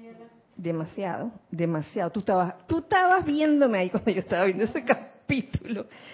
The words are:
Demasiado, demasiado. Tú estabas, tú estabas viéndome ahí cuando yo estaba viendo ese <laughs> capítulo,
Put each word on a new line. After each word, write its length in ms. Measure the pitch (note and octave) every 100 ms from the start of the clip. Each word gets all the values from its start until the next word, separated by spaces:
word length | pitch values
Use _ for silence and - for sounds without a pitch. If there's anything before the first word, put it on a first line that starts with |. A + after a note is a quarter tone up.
| A3+ A3+ - _ _ -
Demasiado, 760 | E3+ E3 D#3+ - F#3+ A#2 A3+ - -
demasiado. 600 | E3 E3+ D#3+ D3 A3 F3
Tú 100 | G3+
estabas, 460 | F#3 F#3 F3 - -
tú 120 | E4
estabas 460 | - F#4+ F4+ F#4
viéndome 540 | D#4 D4 D4+ D4 C4 G3
ahí 120 | F3+
cuando 200 | G#3+ A#3
yo 100 | F#3
estaba 240 | F3+ F3 G3
viendo 180 | F#3
ese 200 | A3+ D#4+
<laughs> 20 | A#3+
capítulo, 1000 | - - - - C4+ - - - G#3 - - -